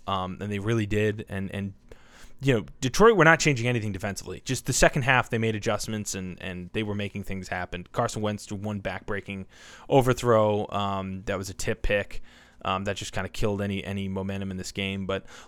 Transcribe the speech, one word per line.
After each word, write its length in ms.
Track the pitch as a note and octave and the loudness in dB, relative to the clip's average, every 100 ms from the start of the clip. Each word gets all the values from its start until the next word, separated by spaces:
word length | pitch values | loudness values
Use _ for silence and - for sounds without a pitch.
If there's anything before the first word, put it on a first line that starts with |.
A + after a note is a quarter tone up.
| - | -4
um, 320 | F#2+ F#2 F#2 | -2 -2 -6
and 100 | G#2 | -4
they 60 | G2+ | -2
really 300 | G#2 A#2 G2+ | 0 0 2
did. 380 | G#2+ G#2+ G#2 G#2 | 2 2 0 -6
And, 220 | G2 G2 | -6 -6
and, 200 | G2+ G2 - - - - - - - | -6 -6 -8 -20 -20 -20 -20 -18 -4
you 120 | C3+ | 2
know, 120 | A#2 - - | 2 2 -4
Detroit 340 | C3 D3+ A3 G#3 | -2 6 8 10
were 100 | D#3 | 8
not 140 | D#3+ | 8
changing 280 | D#3 B2 A#2+ | 4 2 0
anything 240 | A#2+ G#2 | 0 -2
defensively. 500 | F#2+ G#2 F#2+ - F#2 | -4 -4 -6 -8 -8
Just 220 | - B2+ - | -4 -4 0
the 80 | |
second 300 | B2 E3 D3+ | 6 6 6
half, 260 | B2 B2+ - | 4 4 4
they 80 | A#2 | 0
made 180 | A2+ G#2+ | 0 0
adjustments, 600 | A2+ G#2 - G#2+ G2+ G2 | 0 -2 -2 -6 -4 -6
and, 260 | F#2 - | -8 -8
and 300 | F2+ F2+ F2 | -10 -8 -6
they 80 | A2 | -4
were 140 | G#2+ G2+ | -2 -2
making 300 | G2+ G2+ F#2+ | -4 -6 -6
things 220 | F#2+ F2+ | -6 -6
happen. 380 | F2+ F2+ F2 F2 | -6 -6 -8 -8
Carson 320 | - - A2+ | -4 -2 -2
Wentz 220 | G#2+ G#2 - | -4 -4 -6
threw 120 | G#2 | -8
one 220 | G#2 G2+ | -6 -6
back-breaking 640 | F#2+ F#2 - G2+ - G2 F#2 - - - - | -6 -8 -6 -6 -6 -10 -12 -18 -20 -16 2
overthrow. 800 | C#3 A#2+ A#2+ B2 A2+ G#2+ G#2 G#2 | 4 6 4 6 6 6 2 0
Um, 500 | G2+ G2+ G2 F#2+ F#2+ G2 | -2 -2 -2 -4 -6 -4
that 120 | F#2+ | -4
was 140 | G2 | -4
a 20 | |
tip 300 | F#2 - A2 | -6 -4 -2
pick. 400 | - G#2 - - - - - - - | 0 0 0 -6 -8 -16 -20 -10 -4
Um, 200 | F#2+ G2 | -2 -2
that 120 | G2 | -4
just 160 | - | -6
kinda 160 | - F#2 | -6 -4
killed 320 | - A2 G2+ | 0 0 0
any, 220 | G2+ G2 | -2 -2
any 240 | - G2 G2 | -4 -4 -4
momentum 420 | F#2+ F#2+ G2 F#2+ | -4 -4 -4 -6
in 80 | F#2 | -8
this 140 | F#2 | -8
game. 340 | - G2 G2 F#2+ | -4 -4 -4 -4
But 200 | F#2+ - - | -4 -6 -18